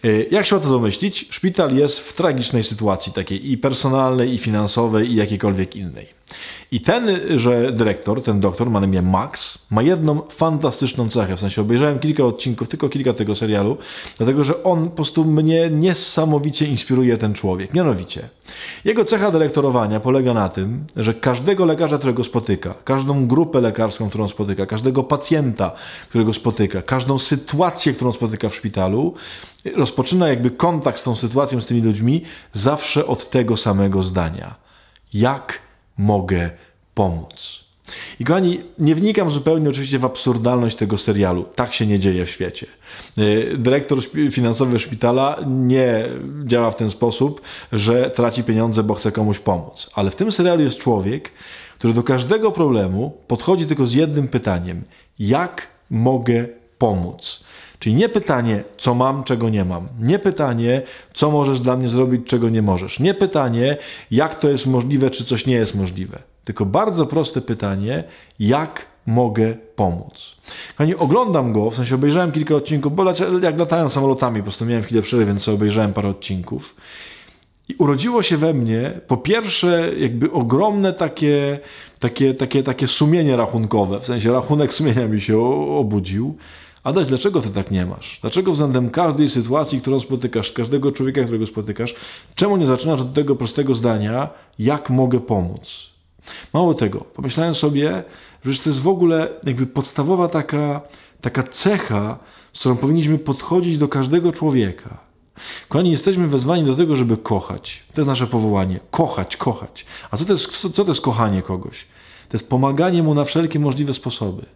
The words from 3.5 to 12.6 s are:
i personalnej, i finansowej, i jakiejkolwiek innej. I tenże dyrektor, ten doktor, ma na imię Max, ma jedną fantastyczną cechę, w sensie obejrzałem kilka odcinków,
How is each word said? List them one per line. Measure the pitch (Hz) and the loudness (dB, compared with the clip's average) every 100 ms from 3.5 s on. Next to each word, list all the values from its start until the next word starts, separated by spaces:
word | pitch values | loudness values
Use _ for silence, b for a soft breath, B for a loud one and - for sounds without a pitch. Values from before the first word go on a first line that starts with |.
i | 127 | -2
personalnej, | 139 135 139 131 131 127 123 | 0 0 0 2 2 2 0
i | 123 | 0
finansowej, | 120 107 104 117 117 110 117 | 0 0 0 0 0 2 2
i | 113 | 2
jakiejkolwiek | 101 101 104 95 92 - | 0 0 0 0 -2 -6
innej. | 92 58 50 _ _ B B B B | -12 -12 -18 _ _ B B B B
I | 120 | -2
tenże | - 226 226 180 - 151 120 120 123 | 0 0 2 -2 2 2 4 2 2
dyrektor, | 113 110 98 - 110 | 2 0 0 -2 -2
ten | 120 101 | 0 2
doktor, | 98 90 120 | 0 0 0
ma | 110 | 2
na | 98 | 2
imię | 95 | 2
Max, | 90 95 127 - - - _ | 2 2 0 -8 -10 -12 _
ma | 107 | 2
jedną | 135 180 156 147 - | 2 2 2 0 -4
fantastyczną | - 160 151 151 - 131 - 113 | -2 0 2 -2 0 -4 -2 -2
cechę, | 120 95 92 | 0 -2 -2
w | |
sensie | 98 95 | -4 -2
obejrzałem | 104 120 147 135 | 2 2 2 0
kilka | 151 147 | 0 2
odcinków, | 127 113 127 113 | 0 0 -4 -4